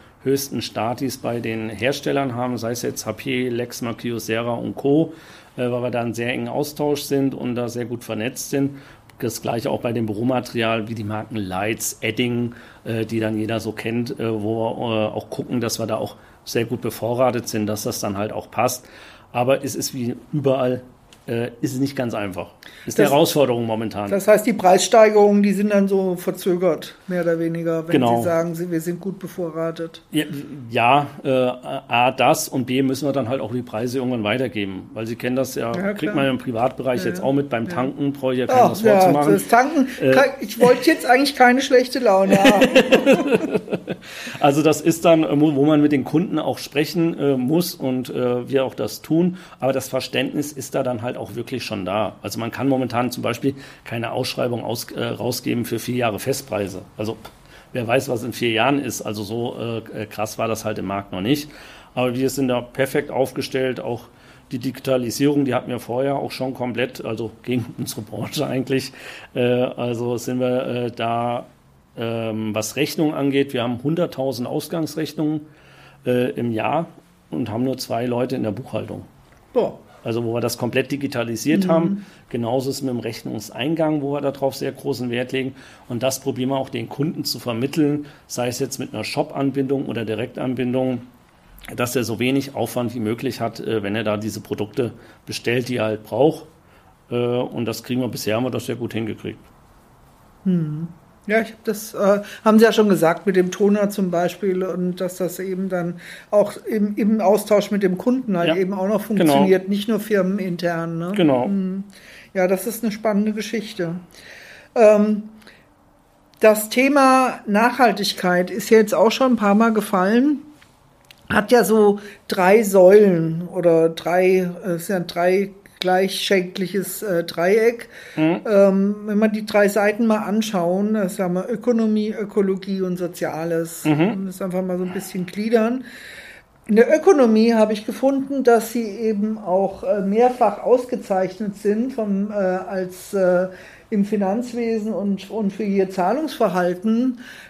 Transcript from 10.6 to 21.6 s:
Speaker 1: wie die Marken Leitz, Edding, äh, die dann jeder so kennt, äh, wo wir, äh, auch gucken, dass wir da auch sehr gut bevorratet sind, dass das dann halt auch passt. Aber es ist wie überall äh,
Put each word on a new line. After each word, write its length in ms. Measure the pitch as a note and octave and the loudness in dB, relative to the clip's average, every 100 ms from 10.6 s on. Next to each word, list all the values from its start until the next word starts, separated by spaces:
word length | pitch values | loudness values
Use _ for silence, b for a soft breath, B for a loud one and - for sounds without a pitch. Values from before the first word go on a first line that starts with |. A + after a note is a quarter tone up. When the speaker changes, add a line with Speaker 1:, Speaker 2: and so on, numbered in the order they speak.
| A2+ A2+ G#2+ | -2 -2 -4
Speaker 1:
wie 60 | A2+ | -6
die 100 | G#2 | -6
Marken 320 | G#2+ A2 A2 | -6 -6 -6
Leitz, 600 | F#2+ F#2 G#2+ A2+ - - | -4 -4 -2 -4 -6 -6
Edding, 520 | A2+ G#2+ B2 A#2+ A#2+ B B B | -4 -2 -2 0 -4 B B B
äh, 220 | - A2+ A2+ | -8 -6 -2
die 160 | A#2 | -2
dann 160 | A2 A2 | -2 -2
jeder 240 | G#2+ A2+ | -2 -4
so 100 | A2 | -6
kennt, 480 | G#2 A2+ A#2 A#2+ - | -6 -4 -4 -4 -4
äh, 100 | A2+ | -4
wo 280 | A2 G#2 A2+ A2+ - | -4 -4 -2 -4 -4
wir, 340 | A#2+ A2 G#2+ | -2 0 0
äh, 40 | G#2 | -4
auch 140 | - | -8
gucken, 320 | - C3 C3 | -10 -6 -4
dass 180 | A2+ - | -2 -4
wir 80 | A2+ | -4
da 80 | A2 | -4
auch 220 | - - b b | -6 -10 b b
sehr 220 | - A#2+ A2+ | -6 -4 -2
gut 160 | A#2+ | -4
bevorratet 680 | A#2 - A2 A#2+ B2+ A#2 A2+ | -6 -4 -4 0 0 0 -4
sind, 200 | A2+ G#2 | -4 -2
dass 160 | G#2+ | -4
das 180 | B2 - | -6 -4
dann 160 | G#2+ G2 | -6 -4
halt 160 | G#2 | -6
auch 180 | - - | -6 -8
passt. 360 | - B2 - B B B B B | -2 -2 -2 B B B B B
Aber 320 | A#2 B2 C#3+ | -2 2 0
es 120 | C3+ - | 0 -6
ist 180 | - | -6
wie 220 | C3+ A#2 - - | -4 -6 -6 -6
überall 480 | D3+ C3+ C3 B2+ B2 - - _ - - | -2 0 2 0 -2 -8 -20 _ -18 -6
äh, 220 | A#2 A#2+ - | -4 -4 -6